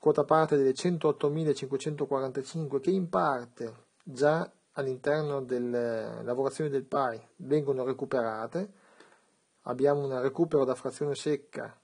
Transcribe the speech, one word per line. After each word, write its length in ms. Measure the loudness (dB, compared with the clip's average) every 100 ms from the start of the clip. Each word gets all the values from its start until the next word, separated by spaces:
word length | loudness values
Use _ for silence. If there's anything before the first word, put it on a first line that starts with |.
quota 240 | 4 2
parte 320 | 4 4 4 4
delle 180 | 4
centottomilacinquecentoquarantacinque 2000 | 2 0 0 0 2 0 0 0 -2 -2 -4 -4 -4 -2 -2 -2 -4 -6 -6 -4 -2
che 100 | 0
in 180 | 0 2
parte 760 | 2 2 0 -6 -10 -12 -12 _ _
già 500 | -14 2 4 4 0 _ _
all'interno 720 | -6 -4 -2 2 2 2 -4
delle 800 | -2 -2 0 0 0 -2 -6 -8
lavorazioni 460 | -6 -2 -2 -2 -2
del 160 | -2 -2
pai 380 | -2 0 -4 -12 _
vengono 480 | 0 0 2 0
recuperate. 880 | 0 -2 0 0 0 -2 -4 -4 -6 -12 _ _ -20 _ _ _ _ _
Abbiamo 460 | -8 0 2 2 0
un 140 | -2
recupero 440 | -2 0 2 4
da 100 | 2
frazione 400 | 0 -4 -4 -4
secca 640 | -2 -2 -2 -4 -12 -12 -14